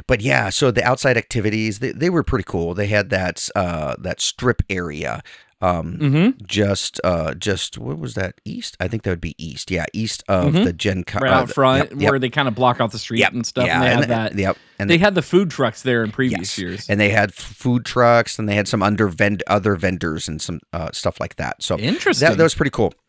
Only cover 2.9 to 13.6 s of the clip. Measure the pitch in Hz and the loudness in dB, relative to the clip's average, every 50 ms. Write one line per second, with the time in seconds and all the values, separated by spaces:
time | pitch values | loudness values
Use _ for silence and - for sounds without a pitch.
2.9 | 107 104 101 - 98 95 92 90 87 - - - - 101 92 87 85 80 76 69 | 0 0 0 0 0 -2 -2 -2 -4 -4 -6 -4 -2 -2 -2 -2 -2 -4 -4 -6
3.9 | 58 - - 90 - - - - - - 123 127 - - - - 95 92 87 82 | -6 -6 -6 -8 -6 -4 -4 -4 -4 -2 0 0 0 0 -2 -4 -2 -6 -6 -6
4.9 | 73 78 82 64 58 - - - - - - _ _ - 95 90 87 82 80 85 | -6 -6 -6 -6 -6 -8 -10 -16 -20 -20 -20 _ _ -2 0 0 0 0 -2 -6
5.9 | 87 - 151 139 135 156 180 247 262 - 101 - - 101 104 101 98 - - - | -4 -2 0 2 4 4 4 4 2 0 -6 -4 0 2 2 2 2 0 -2 -6
6.9 | - - - 92 87 85 80 78 67 90 - 107 95 90 - - - - 117 123 | -6 -2 0 0 0 0 0 -4 -4 -4 -2 -2 -2 -2 -4 -8 -8 -10 -8 -8
7.9 | 143 160 156 123 113 104 95 90 - _ - - - 247 - - - - 90 90 | -8 -8 -8 -8 -6 -4 -6 -6 -6 _ -12 -12 -10 -10 -10 -10 -8 -6 -6 -4
8.9 | 113 107 - 98 90 85 87 82 71 - 80 80 - - - - 92 82 82 - | -4 -4 -2 -2 -4 -4 -4 -10 -10 -8 -12 -12 -10 -10 -8 -4 -4 -4 -4 -4
9.9 | - 104 113 107 - - - - 101 92 87 143 151 180 156 95 85 - - 104 | -4 -4 -4 -4 -4 -6 -2 0 2 2 4 4 4 4 2 2 0 0 -2 -2
10.9 | 92 92 85 - - 104 135 127 - 135 127 - - 147 135 131 131 135 - - | -2 -2 -4 -4 -4 -2 2 2 2 2 2 0 0 2 4 4 4 4 0 -2
11.9 | - 139 - - 139 135 131 123 - 156 139 127 107 120 127 123 123 - 120 110 | -2 0 0 2 2 2 0 0 0 0 0 0 2 4 4 4 4 4 0 -2
12.9 | - 110 - - 113 113 101 92 98 123 113 - - 131 | -2 -6 -8 -4 0 2 2 2 2 -2 -6 -4 -2 0